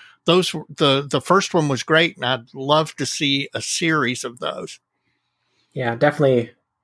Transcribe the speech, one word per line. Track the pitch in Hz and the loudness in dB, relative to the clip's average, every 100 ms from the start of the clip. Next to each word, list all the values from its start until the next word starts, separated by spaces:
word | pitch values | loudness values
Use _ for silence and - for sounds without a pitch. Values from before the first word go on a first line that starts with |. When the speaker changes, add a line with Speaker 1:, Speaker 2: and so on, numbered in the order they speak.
| - _ - | -20 _ 2
Speaker 1:
Those | 180 175 | 2 2
were, | 160 - | -4 -8
the, | 147 147 135 143 | 0 2 2 0
the | 143 | -4
first | - 190 - 175 | 0 -2 0 0
one | 147 | 0
was | 127 | -2
great, | - 156 170 - | 2 2 2 -2
and | 123 | -4
I'd | 127 120 | -4 -6
love | 139 135 156 156 - | -6 2 2 2 -4
to | 135 | -6
see | - 143 139 143 - | -2 0 -2 -4 -8
a | |
series | - - 165 156 123 123 | -6 -2 0 2 0 -2
of | 123 120 | -8 -8
those. | - - - - _ _ _ _ _ _ _ _ _ | -8 -8 -12 -16 _ _ _ _ _ _ _ _ _
Speaker 2:
Yeah, | 139 120 117 | -6 -4 0
definitely, | 143 147 135 123 113 - _ _ | 0 4 4 2 0 -8 _ _